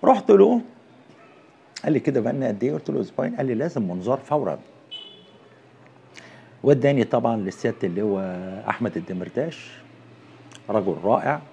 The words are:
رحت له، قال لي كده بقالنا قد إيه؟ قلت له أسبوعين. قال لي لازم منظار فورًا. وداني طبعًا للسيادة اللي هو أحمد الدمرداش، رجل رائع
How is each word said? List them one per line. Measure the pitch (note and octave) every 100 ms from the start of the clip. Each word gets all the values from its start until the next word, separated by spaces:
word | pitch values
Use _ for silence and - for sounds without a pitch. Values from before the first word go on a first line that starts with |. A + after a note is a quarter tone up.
رحت | - B3 -
له، | G3+ G3+ A#3+ - - - - - - - - - _ _ -
قال | -
لي | D3
كده | - C3+
بقالنا | A2+ C#3 B2+
قد | G2+
إيه؟ | B2
قلت | D3+ -
له | -
أسبوعين. | - - - A#3+
قال | C3+
لي |
لازم | A2+ D#3 D3 G2
منظار | F2+ F2+ C3
فورًا. | - D3 G#2+ C#2+ - - - - - - - - - - - - - - - - - - - -
وداني | B2+ C#3 C#3 C#3
طبعًا | A2 B2 A#2 A2+
للسيادة | F#2+ - A#2+ A2+
اللي | F#2+ F2
هو | G#2+ G2 F#2+ F2+ F#2 F#2+ G#2+
أحمد | G#2+ A2+ -
الدمرداش، | E2+ F#2 F2 - D#3+ D#3+ - - - - - - - - - - -
رجل | G#2 G2 D#2+
رائع | F#2 B2 - D3 D3